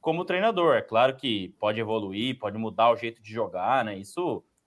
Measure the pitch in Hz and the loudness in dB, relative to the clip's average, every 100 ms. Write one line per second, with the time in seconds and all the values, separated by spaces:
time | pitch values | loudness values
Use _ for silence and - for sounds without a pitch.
0 | 165 165 175 185 220 185 165 110 - 110 | -2 -2 -2 0 0 2 4 4 2 4
1 | 131 135 131 104 90 - 107 110 110 110 | 4 2 -2 -2 -4 -4 -2 -2 -2 -2
2 | 98 98 127 120 104 110 110 95 117 117 | -2 -4 -4 -4 -6 -6 -4 2 4 4
3 | 117 - 104 113 95 90 101 131 107 98 | -2 -10 -10 -6 -4 -4 0 0 0 -6
4 | 101 175 175 101 - _ | -10 -6 -4 -4 -10 _